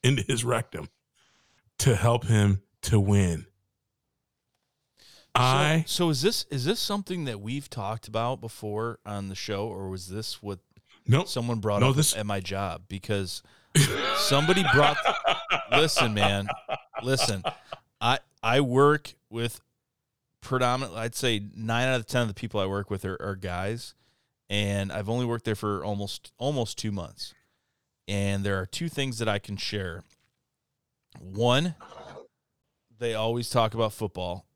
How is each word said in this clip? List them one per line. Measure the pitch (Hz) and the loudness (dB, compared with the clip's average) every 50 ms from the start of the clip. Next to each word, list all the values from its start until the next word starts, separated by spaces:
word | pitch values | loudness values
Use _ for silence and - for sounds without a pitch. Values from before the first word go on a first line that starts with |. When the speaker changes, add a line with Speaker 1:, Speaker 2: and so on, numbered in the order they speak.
Speaker 1:
into | - 127 143 131 - | 4 4 2 2 0
his | - 139 117 117 | 0 -2 -2 0
rectum | 120 123 110 110 _ - 80 76 - _ _ _ _ _ _ _ _ _ _ _ _ _ _ _ _ _ - | 0 0 0 -2 _ -8 -10 -10 -10 _ _ _ _ _ _ _ _ _ _ _ _ _ _ _ _ _ 2
to | - 135 117 | 4 4 4
help | 92 82 117 120 120 - | 4 4 2 2 2 2
him | 95 110 107 101 101 98 98 _ _ _ _ - | 2 4 4 6 4 4 0 _ _ _ _ -4
to | - 117 | 2 2
win. | 107 98 101 101 101 95 87 82 76 - _ _ _ _ _ _ _ _ _ _ _ _ _ _ _ _ _ _ _ _ _ _ _ _ _ _ _ _ _ _ _ - - - - _ _ _ | 4 4 6 4 4 4 2 0 -4 -8 _ _ _ _ _ _ _ _ _ _ _ _ _ _ _ _ _ _ _ _ _ _ _ _ _ _ _ _ _ _ _ -20 -20 -20 -20 _ _ _
Speaker 2:
So, | 123 | 4
Speaker 1:
I | 123 127 131 139 147 151 156 165 160 | 4 4 6 4 4 4 4 2 2
Speaker 2:
so | - - - 180 170 | 0 0 2 2 2
is | 151 123 | 2 2
this, | 139 208 233 - - _ | 2 0 0 0 -6 _
is | - 131 123 | -4 -2 0
this | 151 226 - | 0 -2 -2
something | - - 202 208 190 - 185 180 156 | -2 -4 -4 -4 -4 -6 -6 -6 -6
that | 131 113 101 | -6 -8 -8
we've | 101 110 127 143 139 - | -6 -6 -6 -6 -8 -10
talked | - 120 101 98 110 110 - | -10 -8 -6 -6 -6 -6 -10
about | - 110 113 117 120 131 - | -6 -4 -2 -2 -2 -4 -4
before | - 113 - - - 107 104 107 113 117 110 - _ | -8 -14 -14 -10 -8 -6 -4 -4 -4 -4 -6 -8 _
on | 104 104 101 98 95 | -8 -8 -6 -6 -8
the | 92 | -8
show, | - - - 104 98 104 | -8 -6 -4 -4 -4 -4
or | 113 98 95 95 92 | -6 -6 -8 -8 -8
was | 92 92 90 | -8 -8 -10
this | 90 92 107 110 - - - - | -10 -10 -8 -8 -8 -10 -10 -8
what | 101 98 90 _ _ _ - _ _ _ _ _ | -10 -10 -10 _ _ _ -20 _ _ _ _ _
Speaker 1:
Nope. | - 117 147 190 | 4 4 4 4
Speaker 2:
someone | - - 127 117 120 120 113 | 0 -4 -4 -2 -2 -4 -2
brought | 101 107 104 101 | 0 0 2 4
Speaker 1:
No, | 120 135 | 4 4
Speaker 2:
up | 135 | 4
Speaker 1:
this | 143 156 - - | 4 2 2 2
Speaker 2:
at | - 107 | 0 -2
my | 104 101 98 | -2 -2 -4
job? | 92 90 95 98 101 95 82 85 92 | -4 -4 -4 -4 -4 -4 -6 -8 -10
Because | _ 98 98 - - 107 98 98 90 - - _ _ _ _ _ _ _ 151 143 135 117 110 - - - | _ -12 -10 -4 -2 -2 -2 -2 -4 -6 -10 _ _ _ _ _ _ _ 4 4 4 2 -2 -2 -2 -2
somebody | - - - 139 139 151 160 185 190 185 143 151 | -2 0 2 2 2 4 4 4 4 6 6 6
brought, | 147 147 147 147 - - - 147 - - - 180 | 6 6 6 4 4 0 0 0 2 0 0 0
Speaker 1:
<laughs> | - - - 185 - - - | 0 0 -2 -2 -2 0 2
Speaker 2:
listen, | 175 170 156 156 - - - 117 107 | 4 4 4 4 4 2 2 2 2
man, | 104 104 104 101 101 98 92 - - - - - - - _ - 113 | 2 2 4 2 2 0 -4 -6 -8 -6 -8 -8 -8 -8 _ -12 -6
listen, | 113 123 135 123 120 113 104 95 87 170 - - _ - - - _ _ _ _ | 0 0 2 2 2 0 0 -2 -2 -6 -8 -8 _ -16 -16 -16 _ _ _ _
I, | 107 120 131 - _ _ _ _ - | 2 2 2 0 _ _ _ _ -2
I | 110 120 139 | 2 4 4
work | 147 127 123 131 143 147 151 147 _ - - _ _ _ | 2 4 4 6 6 6 6 2 _ -10 -18 _ _ _
with | 107 117 117 117 - - _ _ _ _ _ _ _ _ _ _ _ _ _ _ _ _ | -6 -4 -4 -4 -4 -8 _ _ _ _ _ _ _ _ _ _ _ _ _ _ _ _
predominantly, | - - 131 127 127 123 123 127 135 107 82 110 | -6 -2 0 2 2 2 2 0 -2 -6 -6 -6
I'd | 113 120 117 | -6 -6 -6
say | - - 123 113 104 101 101 - | -2 0 0 0 0 -2 -6 -10
nine | - 113 113 113 117 127 | -8 -4 -2 0 0 2
out | 131 131 123 | 2 0 0
of | 110 | -2
ten | - - 123 | 0 0 0
of | 120 | 0
the | 110 98 | 0 -2
people | - - 110 - 104 | -6 -8 -4 -2 -2
I | 95 | -2
work | 95 98 101 98 - | 0 -2 -4 -4 -4
with | 104 95 - | -6 -6 -4
are, | 95 95 - | -6 -6 -4
are | - 101 98 | -6 -6 -6
guys, | 92 92 92 87 87 92 101 113 120 - - - _ _ _ _ _ _ _ _ _ _ _ | -6 -6 -6 -6 -4 -4 -4 -6 -6 -8 -14 -18 _ _ _ _ _ _ _ _ _ _ _
and | 101 104 104 101 101 101 98 98 | 0 0 0 2 0 -2 -2 -2
I've | 71 98 104 101 | -4 -6 -4 -2
only | 113 123 123 | -2 -2 0
worked | 117 117 113 _ | -2 -2 -4 _
there | 113 107 | -4 -4
for | - - 104 101 95 71 | -2 -2 -2 -2 -2 -4
almost, | 104 104 101 101 98 - - _ - _ | -4 -4 -4 -4 -6 -8 -12 _ -20 _
almost | _ 120 139 151 135 117 - - | _ -4 -2 0 0 -2 -4 -4
two | - - 110 | -6 -6 -4
months. | 101 98 87 - - - - - - _ _ _ _ _ _ _ _ _ _ _ _ _ _ | -4 -4 -8 -10 -12 -14 -16 -16 -16 _ _ _ _ _ _ _ _ _ _ _ _ _ _
And | - 101 101 98 98 101 98 98 | -4 -2 0 0 0 0 0 0
there | 101 98 95 | 0 0 0
are | 95 | -2
two | - - - 170 | -4 -6 -6 -6
things | 165 - - 135 135 120 | -4 -2 -2 -4 -4 -2
that | 110 117 | -2 -2
I | 110 104 104 | 0 0 -2
can | - - 101 | -4 -6 -10
share. | 98 - - - 104 95 90 82 - - _ _ _ _ _ _ _ _ _ _ _ _ _ _ _ _ _ _ _ _ _ _ - | -8 -6 -6 -6 -6 -6 -6 -8 -12 -14 _ _ _ _ _ _ _ _ _ _ _ _ _ _ _ _ _ _ _ _ _ _ -20
One, | - 92 95 104 117 120 123 135 165 180 156 _ - - - - - - - - - _ _ _ _ _ _ _ _ _ _ _ _ _ 117 110 | -18 -12 -4 0 2 4 4 4 2 0 -4 _ -16 -20 -18 -18 -18 -18 -18 -18 -20 _ _ _ _ _ _ _ _ _ _ _ _ _ _ _
they | 120 117 113 | -4 -4 -2
always | 110 110 113 117 120 117 - | 0 0 0 0 -2 -2 0
talk | - 123 113 110 110 | 4 4 4 4 4
about | 113 113 107 - | 2 0 0 0
football. | - 110 98 _ 90 92 90 90 95 _ _ _ | -4 -6 -6 _ -6 -6 -6 -6 -8 _ _ _